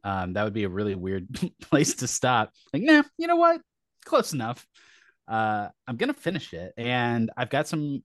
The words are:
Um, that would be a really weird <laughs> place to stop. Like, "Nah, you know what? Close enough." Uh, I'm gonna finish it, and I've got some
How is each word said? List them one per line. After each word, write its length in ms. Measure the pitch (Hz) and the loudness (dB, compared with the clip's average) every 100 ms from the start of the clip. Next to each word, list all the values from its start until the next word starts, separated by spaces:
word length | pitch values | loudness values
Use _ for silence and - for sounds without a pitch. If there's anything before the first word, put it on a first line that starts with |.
Um, 300 | 98 98 90 | -4 -4 -2
that 100 | 92 | -2
would 100 | 107 | -2
be 120 | 107 101 | -2 -4
a 40 | |
really 260 | 92 104 95 | -2 -4 -4
weird 320 | 92 95 92 | -4 -6 -6
<laughs> 340 | 127 180 _ | -8 -8 _
place 340 | - - - - | 2 2 4 0
to 120 | - | -6
stop. 440 | - 127 120 110 _ _ | -2 2 2 0 _ _
Like, 100 | 269 | -2
"Nah, 200 | 269 302 285 - | 6 6 6 -4
you 100 | 339 | 0
know 100 | 339 | 4
what? 240 | 339 330 _ _ _ _ - | 4 2 _ _ _ _ 0
Close 280 | 294 - | 0 2
enough." 320 | 143 113 123 _ _ _ _ _ _ - | -4 -4 -8 _ _ _ _ _ _ -4
Uh, 420 | 110 110 107 101 _ - | -2 0 -2 -4 _ -10
I'm 80 | 117 | -4
gonna 180 | 247 | -4
finish 400 | 285 165 185 - | -2 -4 -6 -8
it, 200 | 82 90 - | -12 -12 -8
and 540 | 120 123 120 120 113 - | -2 0 2 0 -2 -2
I've 120 | 127 | -2
got 180 | 139 151 | -2 -2
some 360 | 160 147 139 | -4 -4 -6